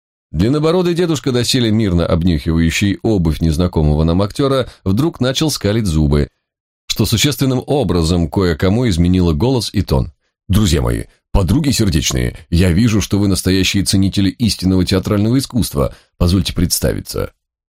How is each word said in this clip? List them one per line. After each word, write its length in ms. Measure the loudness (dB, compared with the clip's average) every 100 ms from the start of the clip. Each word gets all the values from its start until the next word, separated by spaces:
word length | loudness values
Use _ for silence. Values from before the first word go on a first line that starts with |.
| _ _ _
Длиннобородый 640 | -2 0 2 0 0 0 0
дедушка, 360 | 0 0 0
доселе 400 | -2 0 0 2
мирно 340 | 2 2 2 2
обнюхивающий 920 | 0 2 0 0 0 2 2 0 0
обувь 360 | 0 0 0 0
незнакомого 640 | 0 0 0 0 0 2
нам 180 | 2 0
актёра, 460 | -2 -2 -2 0 -4 -6
вдруг 380 | -4 0 0 -2
начал 280 | -2 -2 -2
скалить 360 | -2 -2 0 0
зубы, 420 | 2 2 2 0 _ _ _ _ _ -8
что 180 | -4 -2
существенным 580 | 0 0 0 -2 -2 -2
образом 640 | -2 0 0 0 0 0
кое-кому 600 | 0 0 0 0 2 0
изменило 420 | 2 2 4 2
голос 380 | 2 0 -2 -2
и 100 | -4
тон. 300 | 0 -2 -2 -8 _ _ -2
"Друзья 320 | 0 2 0
мои, 240 | 0 -4 -6 _ _
подруги 380 | -2 2 2 0
сердечные, 680 | 0 0 0 0 -2 -4 -6 -2
я 240 | 0 2
вижу, 260 | 2 2 0
что 180 | 0 0
вы 120 | 0
настоящие 560 | 0 0 0 0 -2 -2
ценители 440 | 0 0 0 -2
истинного 540 | 0 -2 -2 0 0
театрального 540 | 0 -2 0 0 0 0
искусства. 580 | -2 -4 -2 -2 -4 -4 _ -2
Позвольте 360 | 2 2 0
представиться. 800 | -2 -2 0 -2 -4 -6 -8 -8 _ _ _ _